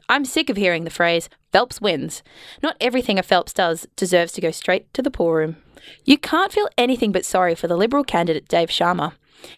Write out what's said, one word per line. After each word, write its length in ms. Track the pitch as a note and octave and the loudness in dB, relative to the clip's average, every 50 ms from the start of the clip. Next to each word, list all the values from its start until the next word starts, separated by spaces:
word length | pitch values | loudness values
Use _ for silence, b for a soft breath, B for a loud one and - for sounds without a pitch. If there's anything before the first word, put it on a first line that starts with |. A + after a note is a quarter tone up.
| _ - | _ 0
I'm 160 | B3 C#4+ C#4 | 0 0 0
sick 240 | B3+ - D#4 D#4+ - | 0 -2 -2 0 0
of 80 | G#3+ | 0
hearing 260 | G3+ G3 F3+ E3+ D#3+ E3 | 0 2 2 2 0 -4
the 60 | E3 | -4
phrase, 400 | - - F3 E3+ E3+ E3+ - - b b b _ | -2 0 2 2 2 0 -2 -4 b b b _
"Phelps 280 | - G3 B3 - - - | 2 2 2 2 -4 -4
wins." 440 | G#3 G#3 E3 C#3 C#3 D#3+ - - - B B B B B B B B | -2 -2 0 -2 -4 -6 -10 -12 -18 B B B B B B B B
Not 120 | D#4+ D4+ - | -4 -4 -2
everything 380 | A3+ B3 A#3 C4 B3 A#3+ G3+ F#3+ | -2 0 0 0 0 0 0 0
a 40 | F3+ | 2
Phelps 300 | - G3 F3 - - - | 4 4 2 2 0 -2
does 320 | - F#3 E3+ E3 E3 - - - | 0 0 0 0 -2 -6 -10 -6
deserves 360 | - F#3+ F3 F3+ F3 E3+ E3+ | -4 -2 2 4 4 2 2
to 100 | - - | -2 -4
go 80 | F3 D#3+ | -4 -4
straight 420 | E3 - - - F#3 - - _ - | -4 -2 0 0 0 0 0 _ -6
to 80 | - B3+ | -4 -4
the 80 | C#4+ | -2
pool 200 | - - E3+ E3+ | -2 0 0 2
room. 260 | D#3+ D#3+ D#3 D#3+ D#3+ - _ _ B B B B B B B | 2 2 0 -2 -4 -8 _ _ B B B B B B B
You 140 | C4+ C#4+ | -4 -4
can't 340 | D4 - - D#4 E4 G4 G4 | -4 -4 -2 -2 -2 0 0
feel 180 | - G#4+ G#4 - - | -2 -2 -4 -2 0
anything 360 | - A#3+ B3+ C4 B3 A#3 G#3 | 0 0 0 0 0 -2 -2
but 120 | F#3 F3+ - | -2 -2 -2
sorry 300 | - - F#3 F3+ F3 E3+ | -2 0 0 2 0 0
for 140 | - - | -2 -2
the 100 | E3+ F3 | -2 0
Liberal 260 | F3 G#3 A#3 C#4 C#4+ C#4 | 0 0 0 0 0 -2
candidate 440 | - - E3+ E3+ E3+ D#3+ D3 - | 0 0 0 0 0 -2 -4 -2
Dave 220 | - - E3+ E3 E3 | -2 0 0 0 0
Sharma. 440 | - - F3 F3 F3+ F3 D3 D#3+ - _ B B B B B B B | 0 0 0 0 0 -2 -4 -6 -8 _ B B B B B B B